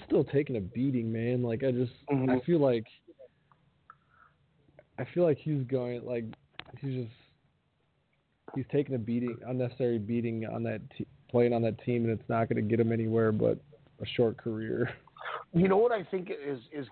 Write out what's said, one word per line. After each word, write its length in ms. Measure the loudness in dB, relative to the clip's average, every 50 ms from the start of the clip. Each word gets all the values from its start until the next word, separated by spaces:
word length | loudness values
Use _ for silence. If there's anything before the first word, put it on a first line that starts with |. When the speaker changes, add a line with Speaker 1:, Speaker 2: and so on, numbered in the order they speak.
| 0
Speaker 1:
still 160 | 2 2 2
taking 340 | 2 4 2 0 0 2 -2
a 40 | -4
beating, 500 | -4 -4 -2 -2 0 2 2 0 0 0
man. 300 | -2 -2 0 0 0 0
Like, 220 | 0 -2 -2 0 0
I 80 | 0
just, 200 | 0 0 -2 -4 -4 -14 -4 -2
Speaker 2:
Mm-hmm. 180 | 0 0 2 2
Speaker 1:
I 100 | 0 0
feel 200 | 2 2 2 4
like, 260 | 4 4 2 0 -2 -6 -18 _ _ -20 -20 _ -20 -20 _ _ _ _ _ _ _ _ _ _ _ -20 -20 _ _ _ _ _ -20 _ _ _ _ _ _ _ _ _ _ -20 _ _ _ -10
I 80 | -10 -4 0
feel 100 | 2 4
like 140 | 4 2 0
he's 240 | 0 -2 -2 -2 -2
going, 400 | -2 -2 -2 -2 -2 -6 -6 -6
like, 200 | -4 -4 -4 -6 -8 -12 -16 _ _ _ -18 -18 -18 -16 -10
he's 140 | -8 -6 -6 -6 -6
just, 100 | -8 -12 _ _ _ _ _ _ _ _ _ _ _ _ _ _ _ _ _ _ _ _ _ _ _ _ _ _ -8 -6
he's 120 | -6 -6 0
taking 240 | -2 -2 0 0 -4
a 40 | -4
beating, 380 | -2 -2 -2 -2 -2 -4 -6 -8 -8
unnecessary 520 | -6 -4 -2 -4 -4 -2 -2 0 0 0 -2
beating 480 | -2 -2 -2 -2 -2 -2 -4 -4 -6
on 160 | -6 -4 -4 -4
that 160 | -4 -4 -6 -10 -14 -12
te-, 100 | -12 -12 -12 -12 _ _ 0
playing 240 | 4 4 6 6
on 100 | 4 4
that 200 | 2 2 0 -2 -2
team, 200 | 0 0 2 2
and 80 | 2 0 -2
it's 100 | -2 -2
not 200 | 0 0 2 2
gonna 140 | 0 0
get 160 | 2 2 4 4
him 140 | 4 2
anywhere 400 | 2 2 0 2 4 4 4 4
but 260 | 4 4 4 2 2 0 -4 -18 -20 -20 _ _ _ -12
a 40 | -10 -6 0
short 200 | 2 2 2 2
career. 540 | -2 -6 -6 -4 -4 -4 -4 -2 -2 -2 -2 -4 -12 _ -20 _ -14 -10 -10 -10 -10 -12 _
Speaker 2:
You 140 | 2 2 4
know 100 | 6 6
what 140 | 4 4 4
I 140 | 2 0 -2
think 260 | -4 -6 -6 -6 -6
is, 300 | -10 -8 -6 -6 -6 -6 -10 -12
is 140 | -10 -10 -8 -4